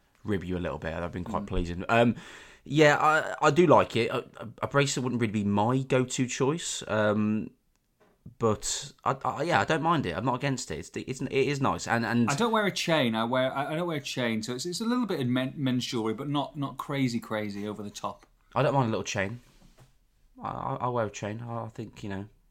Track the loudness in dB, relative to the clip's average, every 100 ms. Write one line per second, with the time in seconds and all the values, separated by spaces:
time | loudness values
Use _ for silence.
0 | _ _ -4 -2 -2 -2 -2 -4 -6 -4
1 | -6 -6 -4 -6 -2 -2 -2 -4 2 4
2 | 4 2 -8 -20 -20 -20 -2 4 6 6
3 | 4 2 0 2 4 6 8 8 8 2
4 | 0 -2 -6 -12 -16 -8 0 2 2 0
5 | -2 0 0 0 2 2 2 2 2 0
6 | 0 -2 -2 0 0 0 -4 -8 -2 2
7 | 2 2 2 0 -4 -12 _ _ _ _
8 | _ _ -20 -2 0 0 -2 -6 -8 -6
9 | -4 -2 -4 -2 2 2 2 2 2 2
10 | 0 -2 -2 0 -2 -4 -4 -8 -8 -8
11 | -8 -6 -2 2 2 2 0 0 0 0
12 | 2 2 2 2 2 2 2 0 2 2
13 | 2 0 0 2 0 0 -4 -4 -4 -4
14 | -6 -2 0 -2 -4 -6 -6 -4 -2 0
15 | -2 -2 0 0 -2 -2 0 0 -2 -2
16 | -2 -2 -2 -2 -4 -6 -8 -8 -6 0
17 | 0 0 -2 -4 -4 -4 -6 -6 -10 -8
18 | -8 -10 -18 _ _ 0 2 2 2 0
19 | -2 -2 -2 -4 -14 _ -20 _ -20 _
20 | _ _ _ -12 -10 -6 -6 -6 -4 -2
21 | -4 -4 -8 -8 -8 -8 -8 -10 -14 -12
22 | -8 -8 -10 _ _